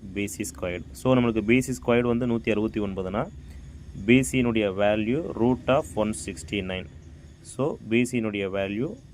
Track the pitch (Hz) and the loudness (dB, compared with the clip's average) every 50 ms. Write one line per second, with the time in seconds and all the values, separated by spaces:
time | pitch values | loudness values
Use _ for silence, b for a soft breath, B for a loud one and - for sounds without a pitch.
0 | - 98 92 101 101 98 - - 107 90 - - - 90 87 90 82 - - - | -14 -8 -4 -4 -4 -4 -4 -6 -8 -8 -6 -6 -4 -4 -4 -4 -8 -10 -16 -2
1 | - 131 131 127 120 120 113 110 104 104 117 127 131 135 127 120 - - 120 120 | 2 4 4 6 4 4 2 0 4 4 4 4 4 0 -4 -6 0 2 4 4
2 | 123 120 117 117 127 123 117 117 113 - 110 104 107 110 - 107 104 98 95 92 | 4 2 2 0 2 0 0 0 0 0 0 2 0 0 0 0 -2 -2 -2 -4
3 | 95 92 92 107 139 190 - - B B B B B B B B - - - 107 | -4 -2 -2 -2 -2 -4 -6 -14 B B B B B B B B -16 -14 -12 -8
4 | 98 101 120 131 135 - - 131 127 120 113 110 104 101 95 95 104 104 107 107 | 4 6 6 6 6 4 0 2 2 2 2 2 2 2 2 2 2 4 4 2
5 | 107 107 123 147 170 - - - 113 123 127 123 123 - 131 143 156 - - 107 | 2 0 0 -2 -2 -4 -2 2 2 2 2 2 2 2 2 2 2 -2 -2 -2
6 | 107 107 107 - - - 98 87 - - - 101 95 92 92 92 87 73 - - | 0 0 0 -4 -6 -10 -10 -10 -8 -4 -4 -2 -2 -2 -4 -6 -6 -10 -14 -18
7 | - - - - - - - - - - - - 131 151 - - - 104 110 117 | -20 -20 -20 -20 -20 -20 -20 -20 -20 -18 -6 -4 -4 -4 -4 -6 -6 2 4 4
8 | 123 120 127 123 110 110 104 104 98 95 92 98 98 98 101 104 127 165 - - | 4 4 0 -2 -2 -2 -2 -2 -4 -2 -2 -2 -2 -2 -2 -4 -4 -4 -6 -10
9 | - - | -16 -20